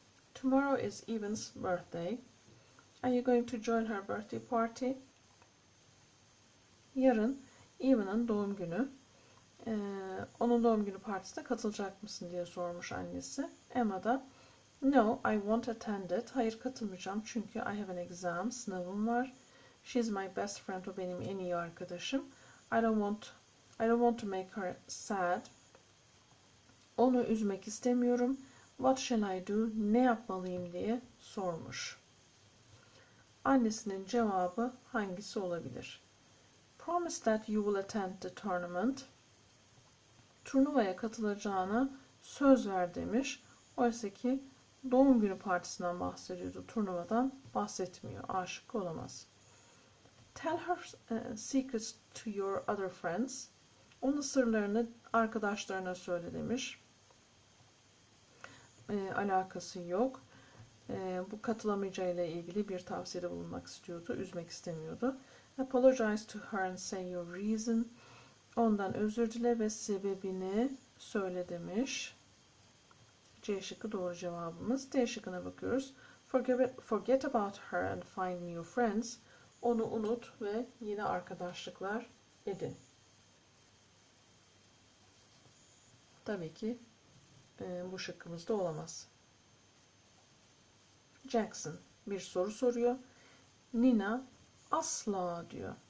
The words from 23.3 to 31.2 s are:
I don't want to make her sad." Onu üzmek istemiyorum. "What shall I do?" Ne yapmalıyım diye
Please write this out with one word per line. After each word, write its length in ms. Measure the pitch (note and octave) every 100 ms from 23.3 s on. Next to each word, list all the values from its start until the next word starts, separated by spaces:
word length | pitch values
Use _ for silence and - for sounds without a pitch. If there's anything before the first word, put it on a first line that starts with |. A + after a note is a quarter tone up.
| - - - - -
I 80 | A3+
don't 120 | A#3
want 200 | A#3+ A#3
to 60 | G#3+
make 220 | F#3 F#3
her 220 | G#3+ F#3 F#3 -
sad." 580 | - - G3+ F3 F#3+ - - - - - - - - - - - - - - - -
Onu 260 | B3 B3
üzmek 460 | - A3 G3+ F#3+ G#3+
istemiyorum. 720 | - B3 B3 A#3+ B3 B3 C4+ - - - -
"What 220 | C4 C4
shall 400 | - A#3 G3+ F#3
I 80 | F#3
do?" 220 | G#3 A3+ A3 G#3
Ne 60 | A3+
yapmalıyım 760 | B3+ A#3 - F#3 C#4 F3+ F3
diye 280 | F3 G3 B3 - -